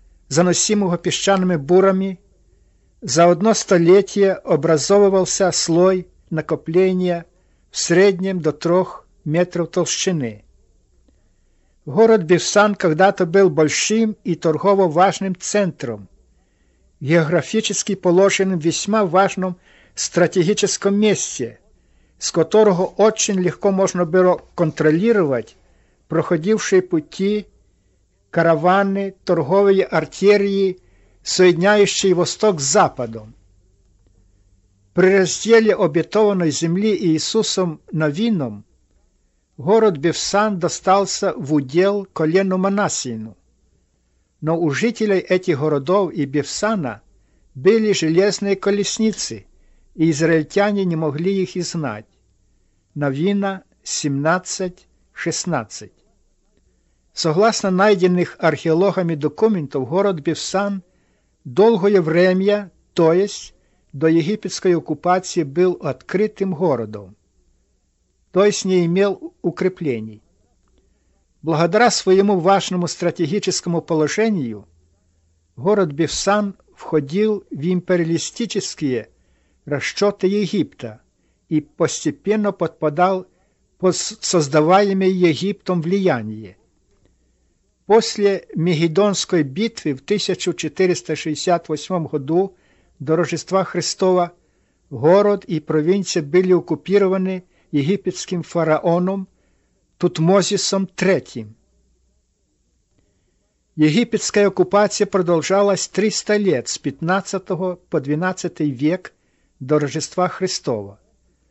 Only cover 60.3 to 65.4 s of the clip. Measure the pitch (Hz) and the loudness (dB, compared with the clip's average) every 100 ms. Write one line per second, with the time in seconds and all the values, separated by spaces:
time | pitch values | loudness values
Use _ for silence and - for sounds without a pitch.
60.3 | 156 - 185 202 196 - _ _ _ _ | -6 -4 -4 -4 -8 -14 _ _ _ _
61.3 | _ - 123 220 220 202 196 156 165 185 | _ -6 2 4 4 2 2 2 2 4
62.3 | 185 196 208 190 _ _ - 165 175 196 | 2 0 0 -4 _ _ 2 4 4 0
63.3 | - - _ _ _ _ 135 160 165 156 | -6 -18 _ _ _ _ -2 2 2 0
64.3 | 214 185 - 185 170 - 156 175 185 185 | -4 -6 -4 0 0 -2 -4 0 0 -2
65.3 | 180 | -4